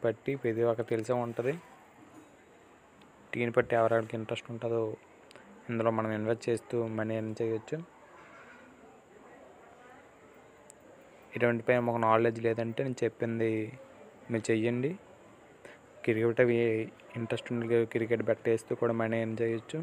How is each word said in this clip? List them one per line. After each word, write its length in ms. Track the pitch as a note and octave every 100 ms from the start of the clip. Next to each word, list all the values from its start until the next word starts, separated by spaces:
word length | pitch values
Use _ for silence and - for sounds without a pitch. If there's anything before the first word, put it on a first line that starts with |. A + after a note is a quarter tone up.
| A#2
బట్టి 260 | G#2+ - C#3
ప్రతి 200 | A#2+ A2 A#2
ఒక్కరికి 200 | A#2 A2+ A2+
తెలిసే 200 | A2 B2 A#2+
ఉంటుంది. 300 | A2+ A#2+ E3+ - - - - - - - - - - - - - - - - -
టీని 180 | A#2+ A#2+ A#2+
బట్టి 160 | A#2 A#2
ఎవరెవరికి 340 | A2+ A2+ A2 A2+
interest 280 | A2 A#2 - A#2
ఉంటుందో 300 | A#2 A#2 A2 - - - - - - - -
ఇందులో 220 | A#2 A2+ A2+
మనం 120 | A2 G#2+
ఇన్వెస్ట్ 280 | A2 A2+ -
చేస్తూ 300 | A2+ - A#2+ A2+ A2
మనీ 160 | A2 A2
ఎర్న్ 120 | A2 G#2+
చేయొచ్చు. 380 | A2+ A2 - D#3 E3+ - - - - - - - - - - - - - - - - - - - - - - - - - - - - - - - - - - A#2+
ఇటువంటిపై 400 | A#2+ A#2 A2+ B2 A#2+
మాకు 120 | A#2 A2+
నాలెడ్జ్ 340 | A2+ A#2 A2+ A2+
లేదంటే 340 | A2+ A#2 A2+ C#3
నేను 100 | B2
చెప్పింది 460 | A#2 - A#2 A2+ A2+ A2 G#2+ B2+ - - - - -
మీరు 140 | A2+ G#2+
చెయ్యండి. 420 | A2+ A2+ A#2+ C#3 F#3+ - - - - - - - - - - -
క్రికెట్ 360 | A2 A#2 A#2
అవి 160 | B2 A#2 A#2 A2 A2+ - - B2
ఇంట్రెస్ట్ 280 | A2+ A#2 -
ఉండి 260 | A#2+ A#2 A#2 A2 A#2
క్రికెట్ 280 | A2+ A2+ A2
బెట్ 180 | A2 A#2+
వేస్తూ 240 | A2+ - B2
కూడా 120 | A#2+ A#2
మనీ 180 | A2+ A2+ A2+
ఎర్న్ 100 | A2
చేయొచ్చు. 400 | A#2 A2+ - D#3